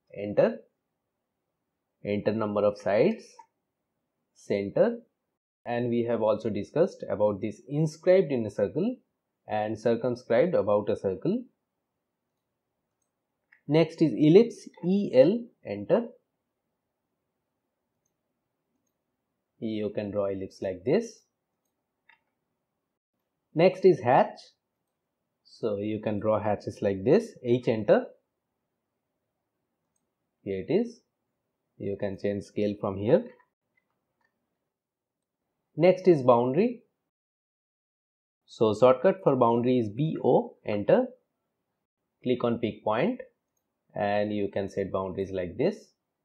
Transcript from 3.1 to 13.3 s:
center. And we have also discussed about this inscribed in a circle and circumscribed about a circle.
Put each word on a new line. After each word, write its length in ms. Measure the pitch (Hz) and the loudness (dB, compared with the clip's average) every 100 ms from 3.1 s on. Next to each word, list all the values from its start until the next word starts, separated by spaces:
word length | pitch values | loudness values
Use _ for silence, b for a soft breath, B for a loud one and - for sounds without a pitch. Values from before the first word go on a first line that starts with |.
| 226 - - - _ _ _ _ _ _ _ _ | 0 -10 -20 -20 _ _ _ _ _ _ _ _
center. 640 | _ - 101 101 - 214 240 - _ _ _ _ _ | _ -4 -4 -2 0 0 -2 -12 _ _ _ _ _
And 280 | 113 120 120 | -8 -6 -2
we 160 | 117 117 | -2 -2
have 140 | 113 | 0
also 260 | 110 107 117 | 0 0 -2
discussed 540 | 101 98 - 170 - - | -6 -4 -2 -2 -4 -8
about 340 | 98 104 98 | -2 0 -2
this 200 | 107 - - | -6 -10 -8
inscribed 640 | 147 160 - 180 185 160 | -4 -4 -2 2 2 2
in 160 | 131 107 | -2 -4
a 20 | |
circle 460 | - 101 117 220 254 _ _ _ _ - | -4 -4 -2 -6 -6 _ _ _ _ -8
and 300 | 107 107 113 | -6 -4 -4
circumscribed 760 | 120 117 127 120 - 117 175 127 | -2 -2 -4 -6 -2 0 2 0
about 340 | 98 104 104 | 0 0 0
a 60 | 101 | -4
circle. 480 | 101 92 156 233 - _ _ _ _ _ _ _ _ _ _ _ _ _ _ _ _ _ _ | -4 -4 -4 -4 -6 _ _ _ _ _ _ _ _ _ _ _ _ _ _ _ _ _ _